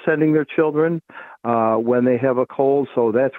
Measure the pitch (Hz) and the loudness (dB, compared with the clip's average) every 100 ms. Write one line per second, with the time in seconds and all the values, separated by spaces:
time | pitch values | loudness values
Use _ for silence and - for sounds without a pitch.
0 | - 156 156 151 143 - 156 147 165 170 | -2 0 2 0 0 0 0 2 0 -2
1 | - - - - 117 117 110 113 117 123 | -8 -20 -20 -10 -2 0 2 0 0 2
2 | 123 123 135 123 127 - 135 139 131 - | 2 2 0 0 -2 0 0 0 -2 -2
3 | 117 110 135 | 0 0 -2